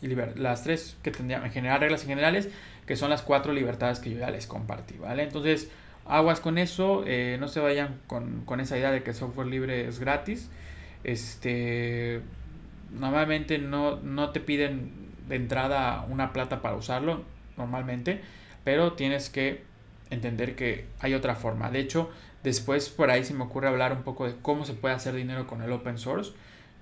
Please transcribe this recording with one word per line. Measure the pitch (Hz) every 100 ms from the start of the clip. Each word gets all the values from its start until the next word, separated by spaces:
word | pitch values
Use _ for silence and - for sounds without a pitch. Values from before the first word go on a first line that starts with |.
liber-, | 135 127 113 113
las | 131 120
tres | 160 165 - -
que | -
tendría, | - 127 127
en | 123
general, | 131 127 139
reglas | 151 156
en | 139
generales, | 139 156 190 202 - - - -
que | 127
son | 143
las | 147
cuatro | - 139 143
libertades | 143 120 113 123 120
que | 120
yo | 117
ya | 123
les | 104 -
compartí, | 110 110 - - -
¿vale? | 87 127
Entonces, | 147 151 151 156 - - - - -
aguas | 147 160 165
con | 165 170
eso, | 175 - 190 196 196
eh, | 123 123 123
no | 143
se | 156
vayan | 147 143 143 127 -
con, | 120 120 117 113
con | 123
esa | 131 131
idea | 135
de | 135
que | 131
el | 113
software | 127 120 127
libre | 131 131 127 120
es | 120
gratis. | 131 147 - 233 - - - - - -
Este, | - 117 110 - 123 120 120 120 120 120 120 117 - - - - - - -
normalmente | 107 135 147 156 156 151 151
no, | 139 143 147 143
no | 143 139 147
te | 151
piden | - 147 143 135 123 - - - 131
de | 131
entrada | 120 127 131 139 127 120 113
una | 131 131
plata | 131 127 123
para | 117 107
usarlo, | 113 127 151 160 170 - - -
normalmente, | 120 127 131 123 123 196 - - - -
pero | - 143 170
tienes | 170 135 139 -
que | 139 135 139 - - - - -
entender | 123 120 113 123 -
que | 123 104 - -
hay | 135 135
otra | 131 113
forma. | 113 110 117
De | 131
hecho, | 135 165 165 - - -
después | 135 120 - 143 143
por | - 143
ahí | 127
se | 131
me | 139
ocurre | 117 135 135
hablar | 127 127
un | 131
poco | 127 123 127
de | 120
cómo | - 147 139
se |
puede | 113 135
hacer | 127 135 127
dinero | 127 131 127
con | 113
el | 113
open | 120 123 117
source. | 123 170 202 - - - - -